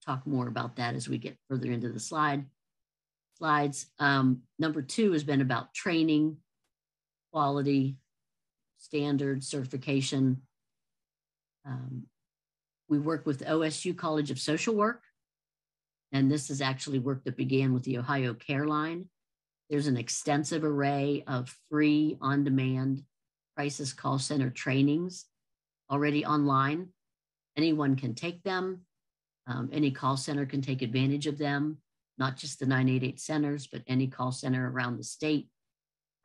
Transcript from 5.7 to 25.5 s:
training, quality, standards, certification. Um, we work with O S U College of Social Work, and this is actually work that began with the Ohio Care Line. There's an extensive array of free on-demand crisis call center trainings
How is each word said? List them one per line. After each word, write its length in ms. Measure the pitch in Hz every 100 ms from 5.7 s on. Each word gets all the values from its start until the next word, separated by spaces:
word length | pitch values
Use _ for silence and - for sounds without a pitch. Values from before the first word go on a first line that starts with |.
training, 640 | - 196 165 160 151 156 156 _ _ _ _ _ _ _ _ _
quality, 640 | 156 143 143 139 139 135 135 _ _ _ _ _ _ _ _
standards, 680 | - 151 143 139 139 135 135
certification. 960 | 147 131 135 147 139 135 139 131 127 - _ _ _ _ _ _ _ _ _ _ _
Um, 440 | 139 127 127 127 - _ _ _ _ _ _ _ -
we 100 | 147
work 260 | 151 156
with 240 | 151 135 -
O 140 | 160
S 220 | 156 151 185
U 80 |
College 360 | 175 165 156 147
of 80 | 131
Social 360 | - 156 -
Work, 280 | 214 208 240 _ _ _ _ _ _ _ _ _ _ _
and 180 | 135 135
this 200 | 151 -
is 100 | 135
actually 380 | 135 131 - 135
work 260 | 127 135
that 120 | 127 127
began 360 | 127 131 135
with 120 | 127
the 140 | 131 120
Ohio 360 | 120 139 123
Care 320 | 110 - 139 151
Line. 400 | 151 156 170 185 _ _ _ _ _ -
There's 160 | 147 147
an 100 | 123
extensive 640 | 117 - - 175 147 165
array 640 | 156 143 139 143 143 139 -
of 300 | 131 127 - -
free 480 | 151 151 151 151 -
on-demand 800 | 135 139 143 135 131 131 135 135 - _ _ _ _ -
crisis 360 | 143 139 135
call 260 | - 135 135
center 320 | 131 147 127
trainings 720 | 127 135 135 143 156 180 180 - _ _